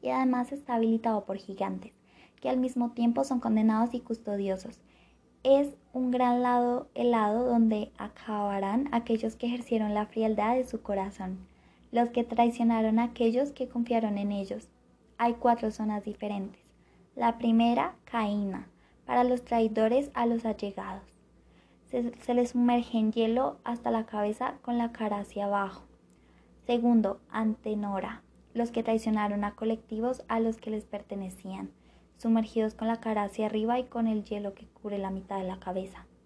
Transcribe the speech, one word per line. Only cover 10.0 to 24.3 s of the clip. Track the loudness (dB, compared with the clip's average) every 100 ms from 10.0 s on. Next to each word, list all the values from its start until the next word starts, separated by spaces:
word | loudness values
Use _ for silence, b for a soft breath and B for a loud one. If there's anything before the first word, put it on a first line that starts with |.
| -2
frialdad | -2 0 2 2 0
de | -2
su | -6
corazón, | -4 -4 -4 -8 -10 -10 -14 b b b _
los | 0 2
que | 0
traicionaron | 0 2 2 4 2 4 2 2
a |
aquellos | 0 0 2 2 0
que | -4 -6
confiaron | -4 0 0 0 -2
en | -2
ellos. | -4 -6 -10 -12 _ _ _ _ -2
Hay | 0
cuatro | 2 2 2 0
zonas | -2 -4 -4
diferentes. | -6 -8 -6 -6 -8 -12 _ b b b b -2
La | -2 0
primera, | 2 4 4 2 -2 -6
Caína, | -8 -4 -2 -2 -4 -6 -12 b b b 0
para | 2
los | 4 0
traidores | 0 2 2 2 2 2 0
a | 0 0
los | 0
allegados. | -2 -4 -6 -8 -10 -12 -16 _ _ _ b b b b _
Se, | -4 -4 -4
se | 0
les | 2 2
sumerge | 2 4 4 2 0
en | 2
hielo | 2 2 2 0 -4
hasta | -8 -4 -2
la | -2
cabeza | -2 -2 -2